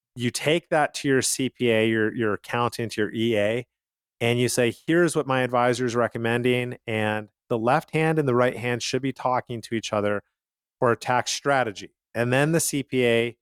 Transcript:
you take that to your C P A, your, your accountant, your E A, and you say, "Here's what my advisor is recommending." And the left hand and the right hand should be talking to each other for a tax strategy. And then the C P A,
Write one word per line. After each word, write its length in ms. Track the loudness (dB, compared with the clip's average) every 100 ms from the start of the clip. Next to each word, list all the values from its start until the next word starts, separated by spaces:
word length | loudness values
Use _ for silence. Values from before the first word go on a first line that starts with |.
| _ -6
you 160 | -4
take 380 | -2 0 0 _
that 260 | 0 0 -2
to 120 | 0
your 140 | 2
C 280 | 0 -2 -4
P 200 | _ 2
A, 180 | 4 4
your, 240 | 2 0 0
your 180 | -2
accountant, 640 | -4 -4 -2 -2 -2 -8 -4
your 160 | -4
E 240 | 0 0 2
A, 300 | 0 -2 -8 _ _ _ _ _
and 200 | 0 2
you 100 | 0
say, 240 | 2 0 0 0
"Here's 280 | 2 2 0
what 120 | 0
my 160 | 0
advisor 420 | 0 2 2 2 0
is 100 | 0
recommending." 840 | 0 0 -2 0 0 0 -2 -10 -6
And 420 | -2 0 -2 -6 _ _
the 100 | -2
left 320 | 2 0 0
hand 260 | -2 0 0
and 100 | 2
the 60 |
right 240 | 2 2 0
hand 240 | -4 -4
should 220 | -2 -4
be 100 | -4
talking 480 | -4 -2 -2 -4 -12
to 140 | -6 -6
each 180 | -4
other 300 | -2 0 -2 _ _ _ _ _ _
for 120 | 0
a 60 | 0
tax 320 | 0 0 0
strategy. 600 | -4 0 0 0 -6 -16 _ _ -2
And 180 | 0
then 180 | 2 2
the 80 | 2
C 220 | 0 -4
P 240 | -2 0 4
A, 320 | 2 0 -6